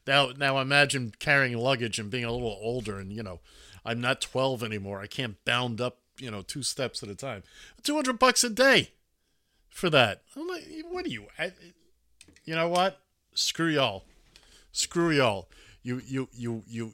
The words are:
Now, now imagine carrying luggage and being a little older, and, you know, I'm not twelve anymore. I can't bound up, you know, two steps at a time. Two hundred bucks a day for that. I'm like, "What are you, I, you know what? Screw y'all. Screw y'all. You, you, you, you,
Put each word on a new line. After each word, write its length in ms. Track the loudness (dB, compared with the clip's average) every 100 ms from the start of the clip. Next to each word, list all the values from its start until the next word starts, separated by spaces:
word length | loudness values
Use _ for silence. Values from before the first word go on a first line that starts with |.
| 2
Now, 220 | 2 2 0
now 220 | 0 2
imagine 560 | 4 4 4 2 -6 -4
carrying 360 | 2 4 2 0
luggage 400 | 0 0 0 -4
and 100 | -6
being 160 | -6 -4
a 60 |
little 260 | -4 -4 -4
older, 380 | -4 -4 -4 -8
and, 160 | -8
you 80 | -10
know, 200 | -10 -12 -16 -20 -20 -12 -6
I'm 160 | -2
not 180 | 0 -2
twelve 440 | -2 0 0 0
anymore. 360 | -4 -6 -6 -8
I 80 | -10
can't 360 | -8 -8 -6 -2
bound 340 | 0 0 -2
up, 200 | -4 -6 _ -16
you 120 | -12
know, 120 | -10
two 220 | -10 -8
steps 380 | -6 -4 -6 -6
at 80 | -12
a 60 | -10
time. 280 | -10 -10 -14 -20 -20 -10
Two 140 | -4 -2
hundred 240 | 0 4
bucks 240 | 4 4
a 60 | 2
day 420 | 4 6 6 4 _ _ _ _ _ _ _ _
for 200 | -4 4
that. 320 | 6 6 2 _ -12
I'm 120 | -8
like, 160 | -10 -10 -14 -8
"What 160 | -8 -6
are 40 |
you, 180 | -8 -10 -8
I, 160 | -8 -8 -20 _ _ _ _ _ -20 _
you 120 | -6 0
know 120 | 2
what? 320 | 4 2 0 _ _ _
Screw 360 | -4 -2 0 0
y'all. 340 | 2 2 -2 -12 _ _ _ _ -20 _
Screw 380 | -4 -2 2 4
y'all. 380 | 6 4 2 -4 -18 -20 -14
You, 200 | -8 -6 -6
you, 220 | -6 -6
you, 300 | -8 -6 -6 -8
you, 240 | -8 -10